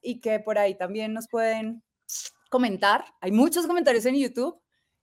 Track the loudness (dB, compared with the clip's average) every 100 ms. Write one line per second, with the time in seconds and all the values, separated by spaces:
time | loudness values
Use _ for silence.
0 | -10 -6 -2 -2 0 0 0 0 -6 -6
1 | -6 -8 -6 -2 -2 -2 -6 -10 _ _
2 | -14 -14 -14 _ -2 0 0 2 2 2
3 | -2 -10 0 4 4 2 0 2 4 4
4 | 2 0 0 -2 -4 -6 _ _ _ _